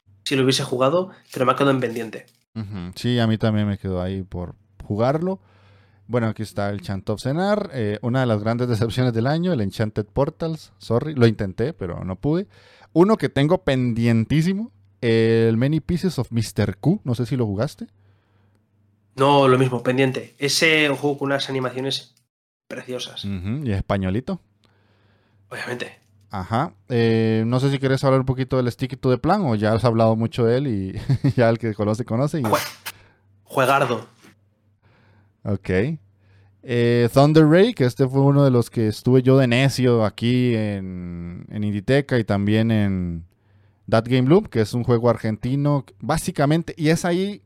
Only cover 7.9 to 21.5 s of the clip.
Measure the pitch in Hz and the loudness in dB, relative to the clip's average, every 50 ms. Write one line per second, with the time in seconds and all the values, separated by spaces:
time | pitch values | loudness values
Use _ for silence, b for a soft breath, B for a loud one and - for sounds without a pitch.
7.9 | 104 107 - 120 120 131 131 123 110 104 104 110 117 120 127 123 120 101 117 117 | -4 -4 -4 -4 -2 0 0 0 0 0 0 -2 -2 -2 -2 -2 -2 0 -2 -2
8.9 | 98 127 127 127 113 113 113 131 151 165 175 185 175 127 104 98 - - 113 107 | -2 0 0 0 0 0 0 0 0 -2 -2 -2 -2 -2 -2 -4 -4 -4 -4 -4
9.9 | - - 104 - - - 139 - - - 170 160 160 156 - - _ _ - - | -4 -6 -8 -4 -2 -2 -2 -2 -4 -6 -8 -8 -8 -10 -12 -18 _ _ -6 -2
10.9 | 113 120 139 156 160 135 117 117 107 - 110 95 90 - 117 143 165 - 98 87 | -2 -2 -2 -2 0 4 4 4 4 2 -4 -6 -4 -4 -4 -6 -6 -8 -10 -10
11.9 | 87 92 87 90 95 90 - 143 156 175 202 - b b b b b b b b | -8 -8 -8 -8 -8 -6 -4 -2 -2 -2 -4 -8 b b b b b b b b
12.9 | b 156 175 202 220 208 - 135 - 135 139 151 185 180 - - 135 127 127 123 | b 4 4 4 4 0 -2 -2 -2 0 0 2 2 0 0 0 0 0 0 -2
13.9 | 113 113 117 120 117 113 110 - 135 151 160 180 190 196 226 240 _ _ _ _ | -2 0 2 2 2 2 2 0 0 0 0 0 -2 -4 -6 -10 _ _ _ _
14.9 | _ _ - 117 113 113 113 113 113 113 113 113 110 113 123 139 156 160 - - | _ _ -2 0 2 2 2 2 2 2 2 2 2 2 0 0 0 -2 -2 -2
15.9 | 175 170 - 185 - - 120 - 113 117 110 - - - 104 101 95 - - 139 | -4 -2 -2 -2 -2 -4 -6 -4 -2 -4 -4 -4 -2 -2 -2 -2 -2 -2 0 0
16.9 | 185 208 - 139 120 - 123 110 139 127 120 107 98 95 120 151 - - 233 - | 0 0 -2 -4 -4 -4 -4 -4 -2 -2 -2 -2 -2 -2 -4 -6 -6 -10 -18 -18
17.9 | _ _ _ _ _ _ _ _ _ _ _ _ _ _ _ _ _ _ _ _ | _ _ _ _ _ _ _ _ _ _ _ _ _ _ _ _ _ _ _ _
18.9 | _ _ _ _ - 131 135 139 143 143 139 131 127 127 135 127 127 120 120 127 | _ _ _ _ -2 2 4 4 6 6 6 6 6 4 4 2 0 -2 -2 0
19.9 | 127 127 135 135 127 135 113 - _ - 139 139 - - 170 160 156 156 151 147 | 0 2 2 0 0 -4 -8 -12 _ -6 -4 -2 0 2 2 2 4 4 2 2
20.9 | 139 131 135 147 143 143 143 139 139 131 - - | 0 0 -2 -2 -2 -2 -2 -2 -2 -2 -4 -4